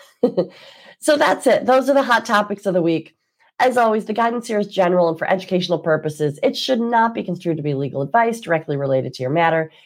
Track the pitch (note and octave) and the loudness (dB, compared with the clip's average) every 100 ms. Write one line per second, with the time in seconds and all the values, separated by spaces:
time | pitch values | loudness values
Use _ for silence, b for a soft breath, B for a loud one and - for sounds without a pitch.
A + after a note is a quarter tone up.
0 | B B - - F#3 B B B B B | B B -2 0 -4 B B B B B
1 | - D4 D#4 - C4 G#3 G3+ C4 C4 C#4 | 0 2 2 2 2 2 4 2 4 2
2 | B3 A3+ A3+ G#3 G#3 G3+ G3 F3+ E3 D#3+ | 2 0 2 0 0 -4 -2 0 0 -2
3 | - _ _ _ _ - B3+ A#3+ A3+ A3 | -6 _ _ _ _ 0 2 2 2 0
4 | G#3+ A3 A#3 A#3+ A#3 G#3+ G#3 F#3 F3 F3+ | -2 -2 -2 -2 -4 -4 -2 0 2 4
5 | E3+ D#3+ - F#3 - F#3 F3+ E3 E3 D#3 | 2 0 -2 -2 -2 -2 -2 -2 0 0
6 | D#3 D3 D3+ C#3+ C4 - - B3 A#3 A#3 | -2 -4 -4 0 -2 -2 -2 -2 0 2
7 | A3+ A#3 - F3 F3 D#3+ D3 C3+ C#3 C3+ | 2 -2 -6 -6 -4 -4 -2 -4 -4 -4
8 | C#3+ A3+ A#3 A3+ F3+ D#3+ D#3 C#3 C#3 C3+ | 0 0 0 -2 -2 -2 -2 -4 0 0
9 | C3 C3 B2+ E3 E3 D#3+ D#3+ b | -2 -6 -2 2 2 0 -4 b